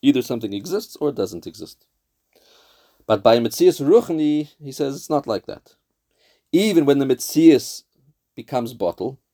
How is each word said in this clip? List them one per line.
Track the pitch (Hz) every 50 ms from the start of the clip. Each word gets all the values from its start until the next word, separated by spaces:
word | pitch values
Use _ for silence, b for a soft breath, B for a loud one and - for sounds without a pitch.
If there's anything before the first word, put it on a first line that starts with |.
Either | - 135 139 127
something | 120 - 131 117 107 104 98
exists | 101 101 180 175 208 226 - - -
or | - 147
it | 135
doesn't | 120 101 90 - 87 - 90
exist. | 80 - 90 - - _ _ _ _ _ _ _ _ _ _ _ b b b b b b b b b b b b b b b -
But | 107 104 101
by | 117 117 120
Metzias | 117 113 - - 170 185 170 -
Ruchni, | 143 139 185 233 233 - 170 156 156 151 151 151 151 147 _ _
he | 151 139
says | 131 - 151 139 139
it's | 160 - -
not | 160 143 - -
like | 110 95 _
that. | - 101 - _ _ _ _ _ _ _ _ _ _ _ _ _ _ _ _ _ _
Even | - 165 202 220 196 165 151
when | 139 143 139
the | 139
Metzias | 135 127 - - - - 156 165 165 151 123 - - - - _ _ _ _ _ _ _ _ _ _ _
becomes | - 113 _ - 127 120 113 120
bottle | 117 104 87 85 _ 92 120 135 _ _ _